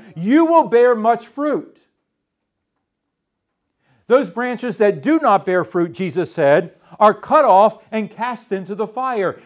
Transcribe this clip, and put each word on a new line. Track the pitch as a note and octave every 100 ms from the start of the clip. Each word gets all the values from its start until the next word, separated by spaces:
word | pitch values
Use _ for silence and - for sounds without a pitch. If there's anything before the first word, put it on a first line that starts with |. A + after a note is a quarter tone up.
| - D#3+
you | F#3 D4 E4
will | E4 A#3+
bear | A#3 B3 A#3
much | A3 A3 -
fruit." | - D4 G#3+ - _ _ _ _ _ _ _ _ _ _ _ _ _ _ _ _ _ _ _ _ _ _ _ -
Those | B3 G#3
branches | A3 B3 A#3+ B3 G3
that | G#3 E3 D3+
do | D#4+
not | C#4+ G3 -
bear | F#3
fruit, | E3+ F3+ E3+
Jesus | E3+ F#3 D3 E3 -
said, | C#3+ D3+ E3+ - _ -
are | G#3+ G3+
cut | - D4 C4+
off | F#3 A3 A3+ _
and | A3 G#3
cast | - A#3 A#3+ -
into | F#3+ F3+ G3+
the | G#3+
fire. | A#3 C4 A#3 F3+ -